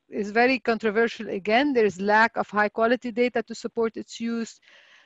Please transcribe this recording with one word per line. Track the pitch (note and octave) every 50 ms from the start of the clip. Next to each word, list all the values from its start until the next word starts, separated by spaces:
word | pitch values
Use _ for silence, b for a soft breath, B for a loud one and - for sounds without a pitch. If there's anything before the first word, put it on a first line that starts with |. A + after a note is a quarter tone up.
| _ _
is | - B3+ G3+ G#3
very | G3+ A#3 B3 B3+ C4 A#3+
controversial. | - A#3+ A3+ A3 A3 A3 G3 A3+ A#3 A3+ - - A3 -
Again, | - G3+ E3+ G#3 G#3+ A#3+ C#4+ D4 C4+
there | A#3+ A3
is | G3+ D#3+ F3+
lack | G3 G3+ G#3 A3 A3+ A#3 - -
of | G3+ -
high | - G#3 G#3 G#3
quality | - A3+ A3+ A3+ B3+ A#3 - B3
data | G#3 A#3 B3 B3 - A#3+
to | - - A3+
support | - - A3 - A#3 A3+ A3+ - A3
its | G#3 - - -
use. | A3+ A#3 A#3 A#3 A3+ - - _ b b b b b b b b b